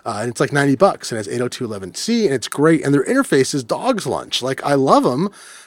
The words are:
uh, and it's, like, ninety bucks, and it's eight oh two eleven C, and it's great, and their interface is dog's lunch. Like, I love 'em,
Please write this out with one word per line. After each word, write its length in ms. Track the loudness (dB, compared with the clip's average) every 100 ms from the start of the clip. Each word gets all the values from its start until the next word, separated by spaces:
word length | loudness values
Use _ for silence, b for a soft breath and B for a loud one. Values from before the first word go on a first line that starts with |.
| -10
uh, 140 | -6
and 100 | -6
it's, 80 | -2
like, 140 | 0
ninety 240 | 2 2 4
bucks, 340 | 2 2 -6
and 80 | -8
it's 80 | -6
eight 140 | -4
oh 80 | -4
two 160 | -6 -8
eleven 280 | -8 -10
C, 320 | -8 -2 0 2
and 80 |
it's 140 | 0 -4
great, 380 | 2 4 4 2
and 80 |
their 100 | 0
interface 500 | 2 0 2 2 2
is 120 | -2 -4
dog's 420 | -4 0 -2 -2
lunch. 340 | -6 -4 -6
Like, 220 | -4 -4
I 120 | 0 2
love 300 | 4 4 4
'em, 240 | 0 -4 B B B